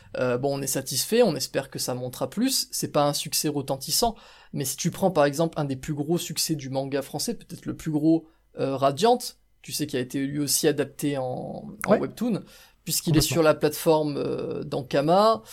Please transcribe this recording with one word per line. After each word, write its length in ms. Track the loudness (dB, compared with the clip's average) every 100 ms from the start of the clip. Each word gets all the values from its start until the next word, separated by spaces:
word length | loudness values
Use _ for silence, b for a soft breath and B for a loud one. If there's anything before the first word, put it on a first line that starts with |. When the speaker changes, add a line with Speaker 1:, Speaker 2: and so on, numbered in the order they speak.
| B -4
Speaker 1:
Euh, 200 | -2 0
bon, 180 | -2 -2
on 40 |
est 60 | -2
satisfait, 540 | -4 -4 -4 0 2
on 140 | 4 2
espère 340 | -4 -4 -6
que 80 | -6
ça 160 | -6
montera 360 | -6 -8 -6 -6
plus. 380 | -2 0 0 -4
C'est 200 | -6 -2
pas 160 | 2 2
un 60 |
succès 340 | 0 -4 -2 -2
retentissant, 680 | -2 -2 -4 -2 0 0 -2 b b b
mais 120 | -6 -6
si 120 | -4
tu 120 | -4
prends, 220 | 0 2
par 140 | 4 4
exemple, 340 | 4 0 0
un 60 | -4
des 100 | -4
plus 180 | -6
gros 240 | -4 -2 -2
succès 380 | -2 -4 -2 -2
du 140 | -4
manga 320 | -4 -2 -2
français, 320 | -4 -4 -6 -6
peut-être 320 | -10 -12 -10
le 80 | -8
plus 160 | -2
gros, 340 | 2 4 4 b b b -4
euh, 160 | -2 2
Radiant, 440 | 2 4 4 4 0 -14 _ _
tu 100 | -10
sais, 140 | -6 -2
qui 100 | -2
a 40 |
été 260 | -2 -2 -2
lui 140 | -2
aussi 280 | 0 2 2
adapté 520 | 2 -2 -4 -2 -2
en, 40 | -4 -6 -8 -10 -12 -6 2
en 60 |
Speaker 2:
Ouais. 80 | 2
Speaker 1:
webtoon, 440 | 2 -4 -2 -2 b b b b
puisqu'il 280 | -6 -2 2
est 80 | 4
Speaker 2:
Complètement. 140 | 4
Speaker 1:
sur 100 | 4
la 100 | 4
plateforme, 600 | 4 2 2 4 4 2 -2
euh, 460 | -4 -4 -4 -6
d'Ankama. 800 | -6 -6 -2 0 4 6 6 4 B